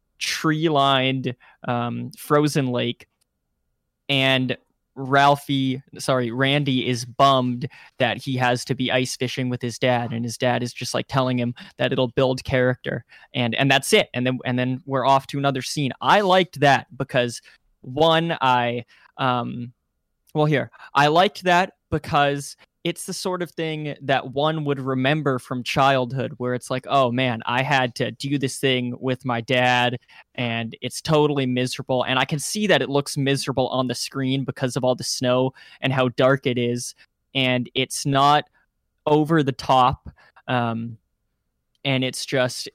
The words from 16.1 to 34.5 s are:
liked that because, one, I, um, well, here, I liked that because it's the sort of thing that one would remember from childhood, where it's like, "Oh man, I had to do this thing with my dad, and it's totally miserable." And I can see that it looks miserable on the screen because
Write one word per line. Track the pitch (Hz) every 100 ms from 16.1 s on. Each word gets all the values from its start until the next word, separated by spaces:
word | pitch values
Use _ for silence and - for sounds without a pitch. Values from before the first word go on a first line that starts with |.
| 196
liked | 196 185 180 139
that | 143 123 - -
because, | 135 131 123 - _ _ _ _
one, | 127 131 165 160 170 160
I, | 131 123 120 120 - _ _ -
um, | 135 123 123 127 120 _ _ _ _ _ _
well, | 151 151
here, | 135 120 - -
I | 143 147
liked | 165 196 - 180
that | 175 190 _ -
because | 156 - 151 143 143 139 - _ _ 175
it's | 165 -
the |
sort | 180 190 180
of | 170
thing | - 160 156 151 -
that | 143 131 131
one | 131 151 160
would | 143 139
remember | 131 131 131 156 143 127
from | - 127
childhood, | 113 151 139 135 123 131 113 107
where | 123
it's | 123 -
like, | 127 -
"Oh | 139 123
man, | 123 131 113 -
I | 123
had | 135 135 127 -
to | 120
do | 117 139 143
this | 135 -
thing | 135 127 123 123
with | 131 127 131
my | 120
dad, | 113 127 123 123 123 123 _ - - -
and | 120 117 113 -
it's | 123 -
totally | - 151 147 143 127
miserable." | 123 127 - 131 127
And | 104 131
I |
can | 135 151
see | - 214 208
that | 147
it | 127
looks | 139 - 147
miserable | 139 139 - 131 127
on | 127 127
the | 120
screen | - 135 131 135
because | 127